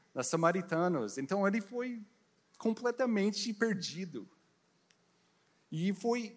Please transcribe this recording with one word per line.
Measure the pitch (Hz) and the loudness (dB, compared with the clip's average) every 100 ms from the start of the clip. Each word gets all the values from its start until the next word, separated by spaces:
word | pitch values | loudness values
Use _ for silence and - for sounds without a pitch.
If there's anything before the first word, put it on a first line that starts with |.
| _ 127 | _ -4
nas | 127 | 0
samaritanos. | 165 165 185 185 165 180 160 104 131 | 2 4 2 0 2 2 2 0 -4
Então, | 139 196 196 | -2 2 2
ele | 220 | 2
foi | 196 240 247 233 202 _ _ _ _ - | -2 -6 -6 -6 -12 _ _ _ _ -4
completamente | 226 220 240 240 240 214 202 208 240 | -2 0 0 0 2 4 2 0 -4
perdido. | 208 233 202 165 156 185 131 95 _ _ _ _ _ _ _ _ _ _ _ _ _ _ | 0 2 2 -4 -6 -8 -10 -12 _ _ _ _ _ _ _ _ _ _ _ _ _ _
E | 160 185 | -2 -2
foi | 190 233 240 220 | 0 0 0 -2